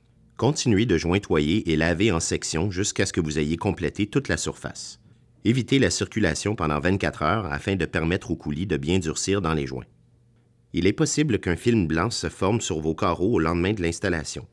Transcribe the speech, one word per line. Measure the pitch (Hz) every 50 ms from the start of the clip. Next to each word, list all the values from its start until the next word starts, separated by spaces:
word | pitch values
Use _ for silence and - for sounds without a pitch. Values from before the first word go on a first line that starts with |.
| _ _ _ _ _ _ _ -
Continuez | 110 135 156 - - 127 101 95 120
de | 123 85
jointoyer | 78 82 82 90 101 - - 90 78 73 76 90 110 - 85
et | 78
laver | 78 80 85 85 82 107 113
en | 85 82
section | - - 90 76 - - - 80 92 107
jusqu'à | 87 90 104 - - - 98
ce | -
que | - 95
vous | 80 78 73 78
ayez | 76 76 82
complété | 80 - 101 87 - 82 71 - - 107
toute | - - 139 135
la | - 85 -
surface. | - 78 - - - 65 - - - - - - _ - - _ _ _ _ _ -
Évitez | 107 123 135 107 - 139 139
la | 117 87
circulation | - - 101 - - 110 101 82 76 - - 101 -
pendant | - 82 76 73 71
vingt-quatre | 69 90 98 92 95 76 - -
heures | 76 78 101 110 95
afin | 76 73 73 - 101 98
de | 92 80
permettre | - - 82 78 82 92 92 - -
au | 82
coulis | 80 - 78 73 73 98
de | 104 78
bien | 71 69 78 92 95
durcir | 80 78 67 - - 92 98 104
dans | 87 80 80
les | 76 69 64
joints. | 65 62 - - _ _ _ _ _ _ _ _ _ _ _ _ _ _ _ _
Il | - 85 85
est | 98 107
possible | - 156 147 - 147 156 147 101 87
qu'un | - 92 85
film | - - 120 117 110 87
blanc | 73 80 80 92 117
se | - - 92 78
forme | - - 95 95 117 113
sur | - - 87 78
vos | 76 80 80
carreaux | - 104 90 82 80 87 113 117
au | 85
lendemain | 80 82 87 87 87 98 110
de | 101
l'installation. | 85 82 85 - - 95 85 80 69 - - - - -